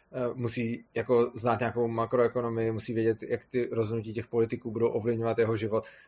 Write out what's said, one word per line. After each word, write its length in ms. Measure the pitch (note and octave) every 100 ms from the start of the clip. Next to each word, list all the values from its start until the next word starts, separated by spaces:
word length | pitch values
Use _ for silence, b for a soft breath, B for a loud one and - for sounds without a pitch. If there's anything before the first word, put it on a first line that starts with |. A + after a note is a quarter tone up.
| B
eh, 220 | C3 A#2+
musí 500 | C3 A#2 B2 A#2 A#2 -
jako 360 | A#2 A2 A#2+ A#2+
znát 260 | A2+ A#2+ A2+
nějakou 280 | A#2 A#2+ A#2
makroekonomii, 840 | A2+ A2+ B2 A#2 B2 A#2+ A2+ A2+
musí 200 | A2 -
vědět, 300 | A2+ A2+ A2
jak 240 | - A#2+ -
ty 220 | B2+ A#2
rozhodnutí 400 | A2+ G#2+ A2+ G#2+
těch 140 | A2 -
politiků 440 | A#2 A2+ A#2+ A#2
budou 180 | A2 A#2
ovlivňovat 500 | A#2 A2 A2+ A2+ A2
jeho 180 | A2 A2+
život, 280 | A2 A2 - B